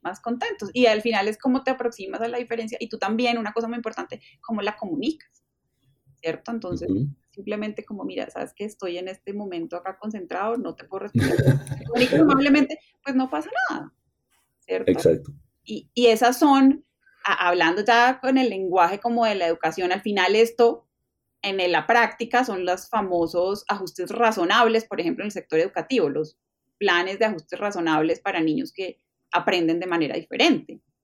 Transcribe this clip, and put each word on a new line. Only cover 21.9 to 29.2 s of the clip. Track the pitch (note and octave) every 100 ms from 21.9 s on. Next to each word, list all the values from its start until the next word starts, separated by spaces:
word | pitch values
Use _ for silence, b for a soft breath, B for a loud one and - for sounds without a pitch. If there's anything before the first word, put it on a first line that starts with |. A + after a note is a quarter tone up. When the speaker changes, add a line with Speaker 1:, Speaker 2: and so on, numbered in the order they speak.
| A#3 A3 - A#3 A#3+
Speaker 1:
son | B3+ F#3+ F3+
los | F#3+ -
famosos | A3 G3 F3 E3 F3 F#3 G#3 -
ajustes | G3 F#3 - F3+
razonables, | G3+ G3+ A3 F3 A3 A#3 A3+
por | A3 F3
ejemplo, | E3+ -
en | G#3
el |
sector | G3 - D#3+
educativo, | F#3 F3 E3 B3 D3
los | C#3 D#3 _ _ _ _ -
planes | G3+ F3 F#3 G3
de | A3
ajustes | F3 - F3+
razonables | G3+ G3 E3 D#3 D#3+ E3
para | G3+ F3+
niños | D#3+ D#3 -
que | - F#3 - _ _